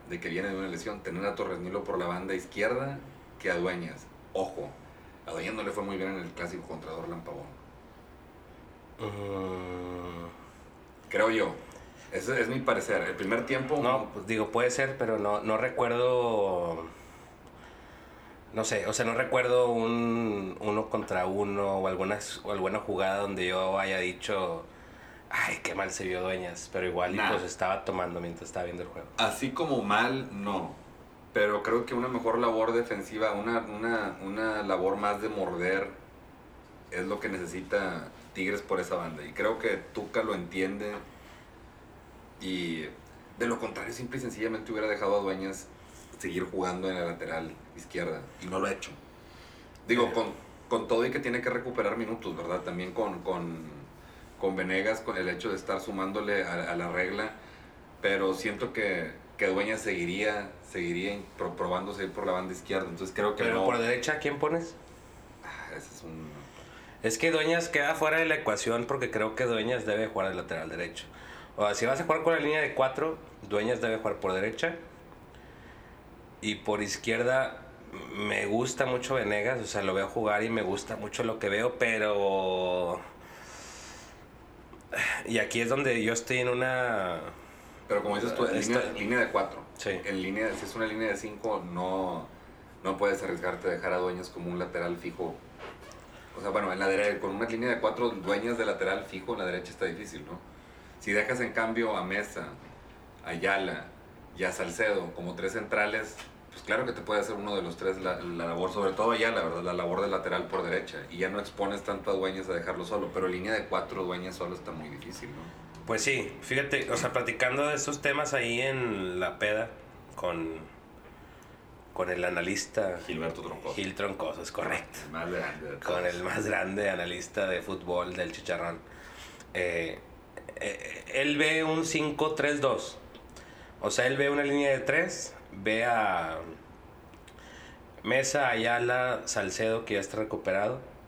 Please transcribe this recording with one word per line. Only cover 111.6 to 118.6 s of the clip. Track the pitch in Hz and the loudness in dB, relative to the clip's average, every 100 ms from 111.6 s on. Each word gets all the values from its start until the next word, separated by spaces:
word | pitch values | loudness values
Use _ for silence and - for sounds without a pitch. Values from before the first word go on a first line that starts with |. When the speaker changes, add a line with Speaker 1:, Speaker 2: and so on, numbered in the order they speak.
| 98 101 | -2 -2
Speaker 1:
tanto | 104 95 101 | -2 -2 0
a | |
Dueñas | 95 95 95 92 | 2 2 0 -2
a | |
dejarlo | 85 90 90 87 | -2 0 -2 -2
solo, | 104 85 | -2 0
pero | 92 92 | 0 2
línea | 90 101 | 2 0
de | 107 - | 0 0
cuatro, | 92 90 95 | -2 -2 -2
Dueñas | 90 90 90 90 | -2 -2 -4 -4
solo | 90 92 | -6 -6
está | - | -8
muy | 82 78 | -10 -10
difícil, | 71 - - - | -10 -10 -10 -10
¿no? | - - - - - - | -12 -12 -14 -16 -8 0
Speaker 2:
Pues | 110 | 2
sí, | 139 127 - - | 4 2 0 -6
fíjate, | - 131 139 139 - | 0 2 4 2 2
o | 117 | 2
sea, | 127 | 2
platicando | 123 120 - 127 135 147 | 2 0 2 2 4 2
de | 143 | 2
estos | 151 143 | 0 0
temas | 143 143 147 | 2 2 2
ahí | 135 117 117 | 2 2 2